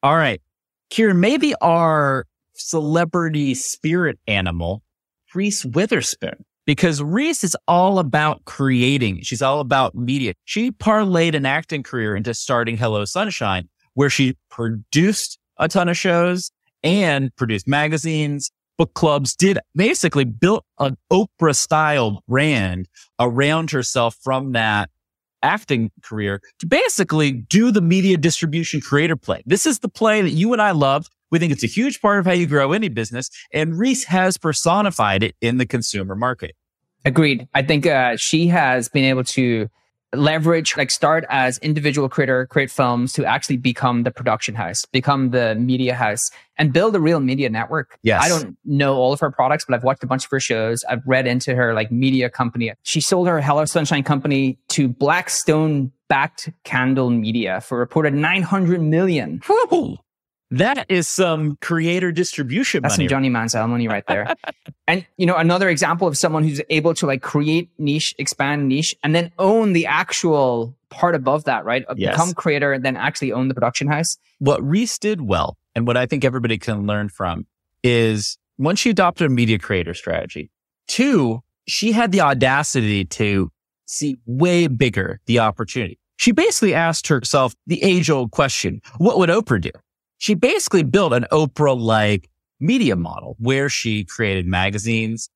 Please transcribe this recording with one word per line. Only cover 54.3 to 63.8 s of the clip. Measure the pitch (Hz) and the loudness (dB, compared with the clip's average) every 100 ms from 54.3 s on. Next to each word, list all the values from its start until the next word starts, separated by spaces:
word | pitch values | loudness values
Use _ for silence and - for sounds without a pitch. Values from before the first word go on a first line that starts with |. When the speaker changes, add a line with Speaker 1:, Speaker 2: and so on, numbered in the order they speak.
| 139 135 127 _ | 0 0 -4 _
Speaker 2:
to | - 135 | -2 0
Blackstone-backed | 127 143 170 180 - - 156 160 147 131 _ _ 135 151 - - - | 0 0 0 0 -4 0 2 2 0 -4 _ _ 0 0 -6 -16 -16
Candle | - 127 127 135 127 | -4 0 2 2 2
Media | 120 107 113 101 92 | 0 0 -2 -2 -4
for | - 123 | -6 -4
a | |
reported | 120 160 151 | 0 0 2
nine | 143 151 190 | 0 0 0
hundred | 175 196 175 180 | 0 0 0 0
million. | 156 160 190 160 87 82 - | 2 2 2 0 -2 -10 0
Speaker 1:
Whew. | 427 494 349 277 - _ _ _ _ _ | 0 2 0 -2 -8 _ _ _ _ _
That | 131 208 277 - | 0 0 0 -2
is | 185 165 | -2 0
some | - 180 160 151 147 | 0 0 0 -2 -4
creator | - 165 165 175 180 | -4 -2 0 0 -2
distribution | 165 180 - 131 160 262 170 | -2 -4 -4 -4 -2 -2 -2
Speaker 2:
That's | 135 104 | 0 0
Speaker 1:
money. | 135 | 0
Speaker 2:
some | |
Johnny | 135 135 | 0 0
Manziel | 120 113 120 113 | 0 -2 -2 0
money | 120 | 0